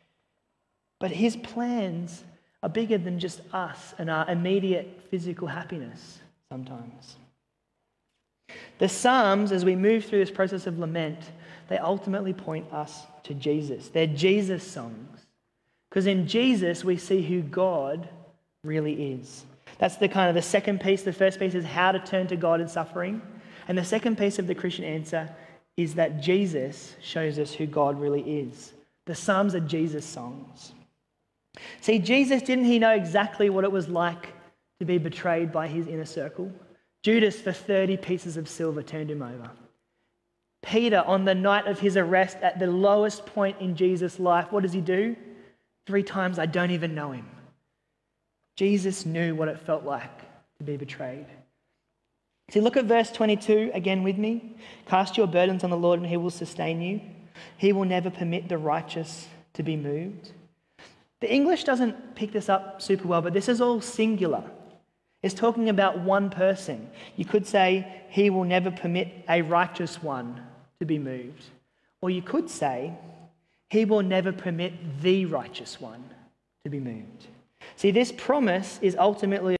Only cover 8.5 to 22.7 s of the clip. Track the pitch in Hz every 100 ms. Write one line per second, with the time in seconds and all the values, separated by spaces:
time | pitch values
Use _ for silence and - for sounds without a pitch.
8.5 | - - - 190 190 247 254 214 196 208
9.5 | 190 180 185 196 220 214 208 190 196 190
10.5 | 190 185 165 165 170 156 160 - - -
11.5 | - - - 160 196 202 190 190 185 -
12.5 | 160 156 151 151 - - - - 143 139
13.5 | 147 147 127 - 170 160 143 180 202 190
14.5 | 185 - - 117 110 135 - _ _ _
15.5 | _ _ _ _ 202 190 190 156 220 254
16.5 | 226 180 165 180 175 - 190 160 180 151
17.5 | 180 185 165 135 160 170 - - _ _
18.5 | _ 151 156 151 151 143 131 123 - -
19.5 | - - - 190 - 196 196 180 170 170
20.5 | 202 202 202 196 196 196 175 190 190 190
21.5 | 180 160 147 185 190 190 190 185 175 165
22.5 | 165 165